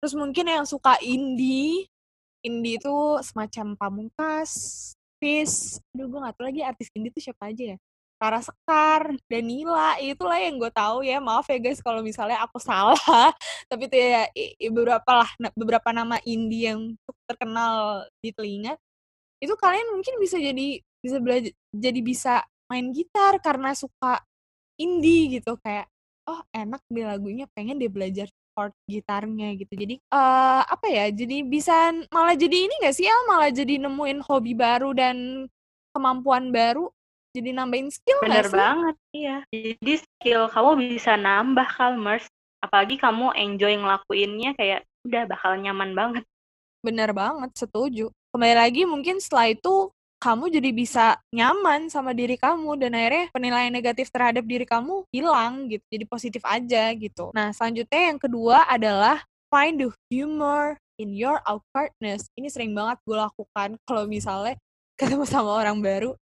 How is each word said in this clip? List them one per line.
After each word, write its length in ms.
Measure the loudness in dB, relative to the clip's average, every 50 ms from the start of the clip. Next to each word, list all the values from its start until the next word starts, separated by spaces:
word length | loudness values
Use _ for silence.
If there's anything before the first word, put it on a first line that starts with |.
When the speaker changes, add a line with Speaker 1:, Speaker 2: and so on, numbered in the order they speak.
Speaker 1:
Terus 140 | -6 -6 -4
mungkin 300 | -4 -6 -4 -2 -2 -2 0
yang 160 | 0 -2 -2
suka 320 | -4 -6 2 _ 4 4 4 2
indie, 800 | -2 -2 -2 -2 -2 -2 0 0 0 0 0 0 0 -2 -2 -4 _ _ _ _ _ _ _ _ _ _ _ _
indie 320 | -8 -6 -4 -4 -4 -4 -4
itu 380 | -4 -2 -2 0 0 2 0 0 -2
semacam 520 | -6 -8 -8 -8 -8 -8 -10 -10 -10 -8
Pamungkas, 760 | -6 -6 -6 -6 -8 -10 -12 _ -6 -6 -4 -4 -4 -6 -6 -8 -10 -10 -12 -12 -14 -16 -18 -20 _ _ _ _ _
Fish, 580 | -2 -2 0 0 0 -2 -4 -4 -6 -8 -12 -14 _ _ _
aduh 100 | -12 -10 -10
gue 100 | -10 -10 -10
nggak 120 | -10 -10 _
tahu 80 | -10 -8
lagi 120 | -6 -6 -6
artis 240 | -8 -8 _ -12 -14 _
indie 140 | -10 -10 -8 -10
itu 60 | -10 -12 -12
siapa 200 | -14 _ -12 -12 -10
aja 240 | -10 -10 -10 -10
ya. 20 | -14 _ _ _ _ _ _ _ _
Rara 220 | -2 0 0 -2 -4
Sekar, 720 | -8 -16 _ _ 0 2 4 4 6 4 4 2 0 -6 -8 _ _
Danila, 680 | -6 -6 -4 -6 -6 -6 -4 -2 0 2 2 2 0 0 -4
itulah 360 | -6 -6 -4 -2 -2 0 0 0
yang 160 | -2 -4 -4
gue 120 | -6 -4 -2
tahu 320 | 0 0 0 0 -2 -2
ya. 120 | -2 -2 -2 -2
Maaf 240 | 0 0 0 0 0 -2
ya 60 | -2 -2
guys 160 | -2 -4 -4 -4
kalau 180 | -4 -4 -4 -4
misalnya 380 | -6 -6 -6 -4 -2 -2 -2 -2
aku 160 | -4 _ -12 -4
<laughs> 60 | -2
salah, 600 | 0 4 6 6 6 4 6 6 6 8 8 8 6 _ -8 -14 -12 -14 -10 _
tapi 160 | -8 -8 -6 0
itu 60 | 2 4
ya, 280 | 4 4 4 2 2 0 _
i-, 200 | -8 -8 -8 -8 _
i-, 120 | -6 -4 0
beberapa 360 | 0 2 2 2 2 4 4 6 6 6
lah, 60 | 4 0 _ -10
na-, 120 | -10 -8
beberapa 360 | -6 -4 0 0 0 _ 0 -2
nama 240 | -2 -2 -2 -4 -4 -4
indie 440 | -4 -6 -4 -4 -4 -4 -2 -2 -4 -4
yang 240 | -4 -8 -10 -12 -14 _
cukup 120 | -20 -20 _ _ _
terkenal 720 | -10 -10 -8 -6 -4 -2 -2 0 0 -2 -2 -2 -4 -6 -8 -12 _ _ -12
di 80 | -12 -8
telinga. 400 | -8 -8 -8 -8 -8 -8 -8 -8 -10 _ _ _ _ _ _ _ _ _ _ _ _ -6
Itu 120 | -6 -4 2
kalian 360 | 2 2 2 2 -2 -4 -6
mungkin 240 | -6 -4 -6 -2 -2 -2
bisa 140 | -2 -2 -2
jadi, 420 | -2 -2 -2 -2 -4 -6 -6 -8 _ _ _ _ _
bisa 160 | -6 -4 -2 0
belaja-, 320 | 0 0 0 0 -4 -12 _ _ _ -12
jadi 260 | -4 -2 -2 -2 -2 -2
bisa 320 | -2 -4 -2 0 0 0 0 0 _ _ _ _ _
main 200 | -6 -6 -6 -6 -4
gitar 440 | -6 -6 _ _ 4 4 4 4 4 2
karena 300 | 0 -2 -2 -2 -4 -4
suka 460 | -4 -8 -12 _ _ -2 -2 -2 -2 _ _ _ _ _ _ _ _ _ _ _ _
indie 580 | -4 -2 0 4 6 6 6 6 6 4 0 -4
gitu, 160 | -4 -6 -8 -6 _
kayak, 260 | -6 -6 -6 -8 _ _ _ _ _ _ _ _ -12
"Oh 120 | -12 -12 -14 _ _
enak 280 | -10 -8 -8 -8 -10 _ _
deh 140 | -8 -6 -4
lagunya, 400 | -4 -6 -6 -6 -6 -8 -8 -10 -12 _
pengen 240 | -10 -8 -6 -4 -4 -4
deh 80 | -4 -4
belajar 360 | -4 -6 -4 -4 -6 -8 -10 _ _ _ _ _
chord 160 | -8 -6 -6 -8 _ _ -10
gitarnya," 640 | -10 -10 -6 -4 -6 -4 -4 -6 -8 -6 -6 -6 -6 -8
gitu. 140 | -10 -12 -10 -8
Jadi, 180 | -8 -8 -8 -12
eee, 640 | _ _ 2 4 6 6 6 6 6 6 6 4 2
apa 200 | 0 -2 -2 0 0
ya, 160 | 2 2 2 0 0
jadi 300 | -2 -4 -4 -4 -4 -4
bisa, 460 | -2 -2 -2 2 4 4 6 6 4 2 -2 -6 -2 2
malah 200 | 4 4 4 6 4
jadi 300 | 4 4 4 2 2 2
ini 60 | 0 2 0
nggak 140 | 0 2
sih, 100 | 2 2 4
Al? 120 | 4 4 4 4
Malah 200 | 4 6 6 4 2
jadi 200 | 0 0 0 0 -2 -2
nemuin 380 | -4 -4 -4 -4 -4 -4 -6 -2
hobi 280 | 0 0 0 2 0 0 2
baru 320 | 2 4 4 2 2 0 0
dan 520 | 2 2 2 0 -2 -6 -8 -8 -10 -12 -14 _ _ _ _ _ _ _ _ _
kemampuan 560 | -2 0 0 0 0 2 2 2 2 2 0 2
baru, 360 | 2 2 2 2 0 -2 -6 _ _ _ _ _ _ _ _ _
jadi 160 | -8 -8 -6 -4
nambahin 340 | -4 -4 -2 -2 -4 -4 -6 -10
skill 240 | -6 _ 2 2 4 4 4
nggak 120 | 4 4 4
Speaker 2:
Bener 40 |
Speaker 1:
sih? 120 | 4 4 4
Speaker 2:
banget, 360 | 4 4 4 2 0 -2 -2 _ _ _ _
iya. 220 | -8 -6 -6 -6 -8 -10 _ -10
Jadi 380 | -8 -6 -6 -8 _ -2 -2 -2 -2 -2
skill 400 | _ _ _ 0 2 2 4 2 2 2
kamu 160 | 4 6 6 6 4 2 0 -2
bisa 180 | -2 2 2 2 4
nambah, 500 | 4 2 2 2 2 2 2 2 2 0 0
Calmers. 500 | 0 0 0 0 0 -2 -2 -4 -4 -4 -10 _ _ _ _ _ _ -6
Apalagi 320 | 2 4 4 4 4 0 0
kamu 280 | 2 2 2 2 0 0 0 0
enjoy 360 | -2 -2 -2 0 2 2 2 2
ngelakuinnya, 720 | 2 0 0 0 -2 _ -2 0 0 0 -2 -6 -6 -6 -4 -2
kayak 220 | -2 0 0 -2 -6 _ _ _ _
udah 160 | -4 -4 -4 -2 -4
bakal 220 | -6 -2 0 0 0 0
nyaman 340 | -2 -6 -4 -4 -4 -4 -2
banget. 300 | -2 -2 -2 -2 -6 -8 _ _ _ _ _ _ _ _ _ _ _ _
Speaker 1:
Bener 260 | -6 -2 -2 -2 -2
banget, 400 | -2 -2 -2 -4 -4 -6 -8 -10 _ -10
setuju. 560 | -10 -6 _ -2 -2 -2 -2 -4 -6 -6 _ _ _ _
Kembali 240 | _ 2 4 6 6
lagi 280 | 8 6 6 4 4 2
mungkin 320 | 2 2 -2 -2 -2 -4 -4
setelah 320 | -4 0 2 4 4 4
itu 400 | 2 0 _ 2 2 2 2 0 _ _ _ _ _ _
kamu 320 | 0 0 0 0 0 0
jadi 200 | 0 2 0 0 0
bisa 320 | 0 -2 -2 2 4 6 6 4 2 _ _
nyaman 560 | -2 2 2 4 4 4 4 2 2 2 0 -4
sama 200 | -6 -6 -4 -4
diri 240 | -4 -2 -2 -2 -2 0
kamu 360 | 2 0 0 0 -2 -6 -4 -2 -2
dan 80 | -2 0
akhirnya 360 | 0 0 2 2 0 -2 -2
penilaian 400 | _ -4 -4 0 0 0 0 0
negatif 400 | -2 -2 -2 -2 -2 -2 -4 -4
terhadap 320 | _ 0 2 2 2 0 -2
diri 200 | -2 -4 -4 -2
kamu 400 | 0 -2 -2 -2 -2 -6 -6 -6 _ -6
hilang 560 | -2 2 2 4 4 2 0 -4 -6 -8 -8
gitu, 120 | -8 -10 _ _ -10
jadi 100 | -10 -10 -8
positif 320 | -10 -10 -10 -8 -10 -8 -4
aja 480 | -2 -2 -2 0 0 2 2 2 2 -2
gitu. 360 | -4 -8 -12 _ -10 -12 -8 -4
Nah, 200 | -4 -2 -2 -2
selanjutnya 460 | -4 -4 -4 -2 -4 -4 -2 0 2 2 2 0
yang 40 | 0
kedua 480 | -4 -4 -4 0 4 6 8 8 8
adalah 560 | 6 2 2 2 2 2 4 4 4 4 2 -2 _ _ _ _ _
find 280 | 2 4 4 4 2 0
the 120 | -2 -4 -4 _ _ _
humor 640 | -4 -4 -4 -4 -4 -2 0 0 0 0 0 -2 -4 -8 _ _ _ _
in 160 | -10 -8 -6
your 240 | -4 -2 0 0 0 0
awkwardness. 800 | -4 -4 -4 _ _ _ -4 -4 -4 _ _ -8 -6 -6 -6 -8 -12 _
Ini 160 | -12 -12 -10
sering 240 | -8 -6 -6 -6 -4
banget 240 | -4 -2 -4 -4 -6 _
gue 80 | -4 -2
lakukan 640 | -2 -2 -2 _ _ -16 _ _ -6 -6 -6 -6 -12 _
kalau 180 | -4 -4 -2 -2 -2
misalnya 480 | -4 -6 -4 -4 -6 -4 -4 -6 -6 -8 _ _ _ _
<laughs> 200 | _ _ _ _
ketemu 240 | -2 -2 0 -2 -2
sama 280 | -2 0 0 0 2 0 0 0
orang 160 | 0 0 0
baru. 320 | -2 -2 -2 -2 -4 -6 -8 -10 _